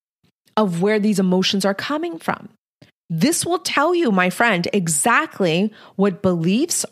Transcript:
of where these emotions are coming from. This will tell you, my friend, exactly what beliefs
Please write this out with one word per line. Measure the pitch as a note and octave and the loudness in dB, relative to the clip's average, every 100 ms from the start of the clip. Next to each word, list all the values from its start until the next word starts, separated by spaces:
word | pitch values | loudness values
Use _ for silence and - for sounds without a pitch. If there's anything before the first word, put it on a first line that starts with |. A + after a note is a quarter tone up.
| _ _ _ _ _ - | _ _ _ _ _ -2
of | G#3 E3+ | -2 0
where | G3+ G#3+ | 0 2
these | G#3+ G3 | 2 2
emotions | F#3+ F#3 F#3 G3+ | 2 2 0 0
are | G3 G3 | -2 -2
coming | - D4+ F4 E4 | -4 -6 -6 -6
from. | - - - _ _ _ - _ - | -6 -6 -10 _ _ _ -20 _ -8
This | E3 B3+ E4+ E4 | 0 2 0 -2
will | E4+ | -2
tell | - C#4 D#4 | -2 0 2
you, | F4 C#4 | 2 2
my | F#3+ F3+ | 2 2
friend, | - A#3 F3 E3+ | 2 2 2 0
exactly | G#3 E3 D#3+ - B3+ D#4+ - F3+ E3 G#3 - - - | -2 -2 0 2 0 0 -2 0 2 -2 -4 -10 -2
what | G3+ F#3+ | 0 0
beliefs | F#3+ F3 E3 A3 E4+ - - | 0 0 0 0 0 -4 -2